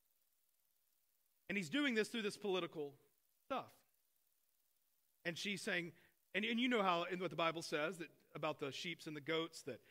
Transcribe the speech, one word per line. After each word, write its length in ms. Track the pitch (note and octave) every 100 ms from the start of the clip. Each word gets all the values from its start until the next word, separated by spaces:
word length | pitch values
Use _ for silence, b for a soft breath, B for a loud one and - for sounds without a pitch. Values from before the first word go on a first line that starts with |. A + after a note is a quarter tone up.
| _ _ _ _ _ _ _ _ _ _ _ _ _ _ -
And 100 | G3+
he's 100 | D3+
doing 260 | C4+ C#4+
this 140 | A3 G#3
through 140 | A#3
this 140 | G#3 -
political 600 | G#3 F#3 E3+ E3 C#3+ C#3 _ _ _ _ -
stuff." 260 | B3+ A2 - _ _ _ _ _ _ _ _ _ _ _ _ _ _
And 120 | F3 E3
she's 240 | G3+ G3
saying, 320 | G#3+ F3+ E3+ - b b _ F#3
and, 80 |
and 160 | A3 A#3
you 80 | B3+
know 140 | A#3
how, 200 | F#3+ E3+
in 160 | F3 F3+
what 120 | F3
the 60 | D#3
Bible 260 | E3 E3
says, 360 | - D#3 D#3+ E3+
that 120 | D3+ - _ D3+
about 240 | D#3 D3
the 100 | C#3
sheeps 380 | - F3+ E3 D#3+
and 80 | D3+
the 40 |
goats, 420 | C#3 D#3+ E3 -
that 180 | C#3 A2 b